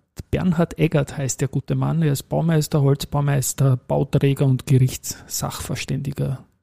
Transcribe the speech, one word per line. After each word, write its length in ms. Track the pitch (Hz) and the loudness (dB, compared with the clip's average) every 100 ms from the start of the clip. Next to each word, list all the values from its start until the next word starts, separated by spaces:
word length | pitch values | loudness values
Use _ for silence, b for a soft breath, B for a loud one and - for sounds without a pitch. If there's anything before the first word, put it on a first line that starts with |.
| _ - - | _ -20 -6
Bernhard 480 | - 180 165 170 - | -2 0 0 0 0
Eggert 380 | 156 151 131 - | 0 2 -2 -4
heißt 240 | 135 - | -6 -4
der 80 | 135 | -4
gute 260 | 143 - 135 | -4 -4 -2
Mann. 260 | 135 156 | -2 0
Er 120 | 160 | 0
ist 160 | 139 - | -2 -2
Baumeister, 520 | 147 165 160 151 156 | -2 2 2 2 2
Holzbaumeister, 920 | 139 143 - 143 143 139 131 - 135 127 | 2 2 0 -2 0 0 -2 0 2 2
Bauträger 720 | - 143 143 143 143 135 139 | 0 -2 0 2 2 4 2
und 200 | 127 - | 2 2
Gerichtssachverständiger 1800 | 127 131 - - - - - 143 - - - - 135 139 139 139 135 - _ | 4 4 0 -10 -12 -10 -6 -6 -6 -8 -6 -4 -4 -4 -4 -4 -6 -10 _